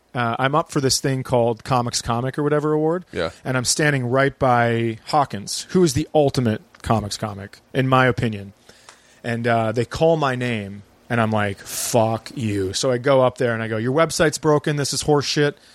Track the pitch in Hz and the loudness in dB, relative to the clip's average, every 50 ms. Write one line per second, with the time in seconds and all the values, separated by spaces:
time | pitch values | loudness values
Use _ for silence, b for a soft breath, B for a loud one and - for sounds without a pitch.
0 | _ _ - 123 120 117 120 - 135 135 147 160 165 - - 151 131 127 - - | _ _ -4 -2 -2 -2 0 0 0 2 2 0 0 0 -2 0 0 0 0 0
1 | - 139 135 131 127 - 131 120 113 120 113 110 - - 135 123 120 120 - - | -2 -2 -2 -4 -2 0 2 2 2 2 -2 -4 -2 0 0 0 0 0 -4 -4
2 | - 123 117 120 127 131 - 156 147 147 147 147 147 151 151 151 156 160 170 185 | -4 -2 -2 -2 -2 -4 -4 -2 0 0 0 0 0 0 0 0 0 0 -2 -4
3 | 175 _ - 92 82 82 - B B 135 131 127 120 - - - 156 147 143 131 | -6 _ -6 -4 -4 -4 -6 B B -4 -2 -2 0 0 0 2 2 2 2 0
4 | 123 120 127 135 139 139 - - 139 127 120 120 120 117 117 117 117 113 113 - | 0 0 2 2 2 0 0 0 2 2 4 4 2 2 2 0 -2 -2 -4 -6
5 | - - - 151 135 - - 98 107 - - - - - - 185 180 156 120 147 | -6 0 0 0 0 0 -2 -10 -8 -8 -10 -10 -6 0 2 4 4 4 2 0
6 | 156 - - 156 143 135 - 135 123 110 107 - - _ _ - - - 113 107 | -2 0 2 2 4 4 2 0 0 0 0 -2 -6 _ _ -8 -2 0 0 0
7 | 104 101 - - 113 107 101 98 98 104 - - _ _ - 139 131 131 131 131 | -2 -4 -8 -8 -8 -8 -8 -10 -14 -16 -20 -20 _ _ -2 -2 0 4 4 4
8 | 127 127 117 - 127 113 107 101 98 98 - _ B B B B B B B B | 4 4 2 2 -2 -4 -4 -6 -12 -16 -20 _ B B B B B B B B
9 | B B B B B 117 117 117 117 120 117 113 113 110 110 123 117 - - - | B B B B B -6 -4 -2 0 0 2 2 0 0 0 -2 -2 -2 0 2
10 | 160 165 165 156 147 131 127 123 123 123 117 107 101 98 101 101 - _ _ _ | 2 2 4 2 0 0 -2 -2 -2 -4 -4 -4 -6 -8 -12 -14 -18 _ _ _
11 | _ - 120 120 113 110 110 104 104 101 98 - - - - - - - - 120 | _ -2 0 0 2 2 2 0 0 -2 -4 -6 -12 -10 -8 -8 -4 0 2 2
12 | 110 110 113 110 - - - - 113 107 104 98 95 95 98 - - 135 123 123 | 2 2 0 -4 -6 -10 -8 -6 -4 -2 -2 -2 -4 -4 -4 -2 -2 -2 -2 0
13 | 120 143 135 131 127 123 - - 131 120 113 113 113 110 113 110 113 127 131 160 | 2 2 4 4 4 2 2 0 -2 -2 -2 -2 -4 -4 -4 -4 -2 0 0 2
14 | 165 160 - - 165 151 - - - 156 147 147 - 160 147 147 139 - 147 - | 0 0 2 0 0 0 0 0 2 2 2 2 2 -2 -2 -2 -4 -4 -4 -2
15 | - 151 147 143 127 - - 156 147 143 - _ B B | 0 2 2 2 2 0 0 0 0 0 -2 _ B B